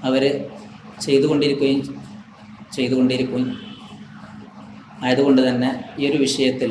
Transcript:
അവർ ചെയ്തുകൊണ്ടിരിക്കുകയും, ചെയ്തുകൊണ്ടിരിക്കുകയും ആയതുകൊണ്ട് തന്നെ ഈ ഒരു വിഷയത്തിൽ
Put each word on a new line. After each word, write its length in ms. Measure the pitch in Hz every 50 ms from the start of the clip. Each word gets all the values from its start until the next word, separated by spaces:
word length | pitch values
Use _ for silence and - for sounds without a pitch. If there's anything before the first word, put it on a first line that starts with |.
| -
അവർ 180 | 131 131 135 135 139 147 139 135 - - - - - - - - - - -
ചെയ്തുകൊണ്ടിരിക്കുകയും, 840 | - - 139 135 139 151 156 147 147 143 139 - 139 135 139 139 139 - - - - - - - - - - - - - - - - -
ചെയ്തുകൊണ്ടിരിക്കുകയും 800 | - - 127 123 131 131 127 127 127 127 131 123 123 123 127 - 104 - - - - - - - - - - - - - - - - - - - - - - - - - - - - -
ആയതുകൊണ്ട് 420 | 123 127 127 135 143 143 135 131 131
തന്നെ 280 | 127 123 120 123 127 127 123 - - -
ഈ 80 | - 139
ഒരു 120 | 143 147 151
വിഷയത്തിൽ 520 | 135 131 - - 135 127 123 - 127 113